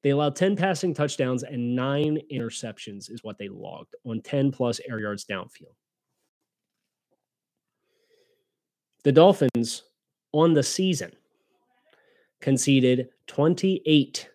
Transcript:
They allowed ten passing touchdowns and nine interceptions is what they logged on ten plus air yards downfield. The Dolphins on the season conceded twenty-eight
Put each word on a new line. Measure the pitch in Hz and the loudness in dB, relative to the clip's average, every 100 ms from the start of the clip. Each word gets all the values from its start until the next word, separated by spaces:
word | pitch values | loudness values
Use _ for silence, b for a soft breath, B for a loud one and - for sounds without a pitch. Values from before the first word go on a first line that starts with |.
They | 143 | 0
allowed | 139 147 139 | 0 0 0
ten | 185 | -2
passing | 202 190 170 185 | 0 -2 -2 -4
touchdowns | 151 147 - 127 127 | -2 -4 -2 -2 -4
and | 135 131 120 | -6 -6 -4
nine | 123 131 139 151 151 - | -2 -2 -2 -2 -4 -6
interceptions | 131 117 - 117 107 - 101 - | -8 -8 -10 -14 -14 -16 -16 -16
is | 113 | -16
what | 110 101 | -14 -12
they | 101 | -14
logged | 95 95 85 - - | -12 -16 -16 -20 -18
on | - 113 | -10 -10
ten | - 143 135 | -4 -2 -2
plus | 131 123 117 - | 0 -4 -4 -8
air | 113 | -8
yards | 104 104 | -8 -10
downfield. | - 98 - - 80 _ _ _ _ _ _ _ _ _ _ _ _ _ _ _ _ _ _ _ _ _ _ _ _ _ _ _ _ _ _ _ _ _ | -8 -10 -10 -20 -20 _ _ _ _ _ _ _ _ _ _ _ _ _ _ _ _ _ _ _ _ _ _ _ _ _ _ _ _ _ _ _ _ _
The | 143 | 4
Dolphins | 131 214 196 131 - 117 - _ _ _ _ _ | 8 8 6 2 0 -4 -6 _ _ _ _ _
on | 151 170 | 2 4
the | 156 | 4
season | 131 - 190 165 87 _ _ _ _ _ _ _ _ _ _ _ _ _ | 2 -2 -2 -2 -6 _ _ _ _ _ _ _ _ _ _ _ _ _
conceded | - 135 - 135 127 127 127 _ - | 0 0 4 4 4 2 -2 _ -10
twenty-eight | - 147 175 190 190 - 151 139 - - | 0 2 2 0 -2 2 2 2 -6 -14